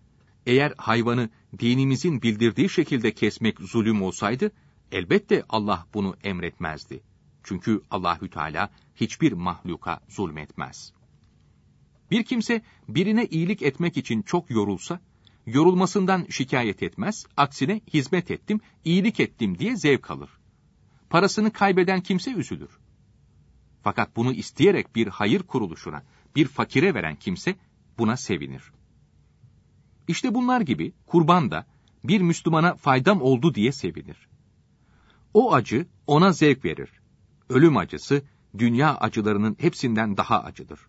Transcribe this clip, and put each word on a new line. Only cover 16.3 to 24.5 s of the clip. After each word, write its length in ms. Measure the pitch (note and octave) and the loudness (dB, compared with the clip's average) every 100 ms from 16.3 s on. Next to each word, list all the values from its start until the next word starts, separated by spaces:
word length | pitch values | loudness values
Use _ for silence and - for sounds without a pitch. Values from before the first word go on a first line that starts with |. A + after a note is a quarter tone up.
şikayet 520 | - C3 C3+ A2+ F#2 | -6 -2 0 -2 -2
etmez, 440 | F2 - E3 - - - | -6 -6 -6 -6 -6 -2
aksine 440 | C#3+ - C3+ G#3+ - | -2 0 -4 -4 -4
"Hizmet 380 | D3+ B2+ F3+ F3 | -4 -2 -2 -2
ettim, 300 | - - G#3+ - _ | -6 -4 -6 -6 _
iyilik 360 | D#3+ F3+ G#3 - | 0 2 2 0
ettim." 380 | B2 - G#2+ F2 | -2 -2 -4 -2
diye 180 | G3 B3 | -4 -2
zevk 340 | D3+ C3 - | 2 2 0
alır. 200 | D2 C#2+ _ _ _ _ _ _ _ - | -12 -14 _ _ _ _ _ _ _ -2
Parasını 420 | E3 F#3+ G#3+ G#3+ | 2 2 2 -2
kaybeden 480 | - G3+ F#3 F3+ F#3 | 0 2 2 2 0
kimse 320 | F3+ F#3 - | -2 -4 -4
üzülür. 460 | A#3 C3+ D#2 D2 _ _ _ _ _ _ _ _ _ _ _ | -6 -6 -8 -14 _ _ _ _ _ _ _ _ _ _ _
Fakat 340 | G#2 G2+ G#2 - | -4 -2 -2 -2
bunu 160 | A#2+ | -2
isteyerek 640 | C#3 - | -2 -6